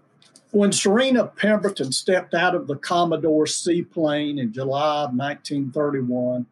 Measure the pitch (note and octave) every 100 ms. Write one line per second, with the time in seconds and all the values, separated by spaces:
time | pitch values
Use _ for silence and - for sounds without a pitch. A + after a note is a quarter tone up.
0 | _ _ _ - _ G#3 G3+ - G3+ A3
1 | C4+ B3 - - G3+ G#3+ G3 - C3+ -
2 | - F3+ F3+ E3+ F3+ F3+ C#3 C#3 - F3
3 | E3+ D#3 D#3+ D#3 D3+ - F3+ F3 E3+ F3
4 | D3+ D3 D3 C#3+ A#2 A#2+ C3+ C#3 D3+ D3
5 | C#3+ B2 C#3+ C#3+ - C#3+ C3+ D3+ D3 C#3
6 | B2 B2 B2 B2 B2